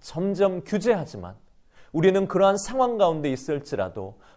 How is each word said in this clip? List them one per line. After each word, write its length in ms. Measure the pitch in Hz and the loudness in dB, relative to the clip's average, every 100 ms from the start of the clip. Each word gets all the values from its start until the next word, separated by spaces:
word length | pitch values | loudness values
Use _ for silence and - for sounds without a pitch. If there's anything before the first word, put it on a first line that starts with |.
점점 640 | - 156 196 190 196 180 | -12 -4 -2 2 0 0
규제하지만 720 | - 202 220 202 - 101 87 98 _ _ _ - - | -4 0 2 0 -4 -12 -14 -16 _ _ _ -20 -6
우리는 360 | 165 185 196 190 | 2 4 4 0
그러한 300 | 185 196 196 | 2 4 2
상황 400 | 208 262 247 226 | -2 0 0 2
가운데 340 | 180 160 147 | 2 2 -2
있을지라도 880 | 127 - 147 - 123 92 104 95 - _ | -4 -4 -6 -4 -6 -4 -6 -12 -14 _